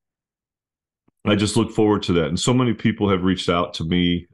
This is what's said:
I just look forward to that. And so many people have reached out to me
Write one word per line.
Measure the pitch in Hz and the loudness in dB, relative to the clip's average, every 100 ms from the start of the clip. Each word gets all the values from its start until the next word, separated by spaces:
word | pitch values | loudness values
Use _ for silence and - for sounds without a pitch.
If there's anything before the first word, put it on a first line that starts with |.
| _ _ _ _ _ _ _ _ _ _ _ _ | _ _ _ _ _ _ _ _ _ _ _ _
I | - | -2
just | 104 104 117 | 0 0 0
look | 110 | 0
forward | - 107 101 | 2 2 2
to | - | 2
that. | 85 76 | 0 0
And | 92 | -2
so | - | 0
many | 127 123 | 0 0
people | 107 113 104 101 | 0 -2 0 0
have | 95 | 0
reached | 92 90 - | 0 -2 0
out | 87 87 | -2 -2
to | - | -6
me | 80 90 87 87 - | -2 0 0 -2 -6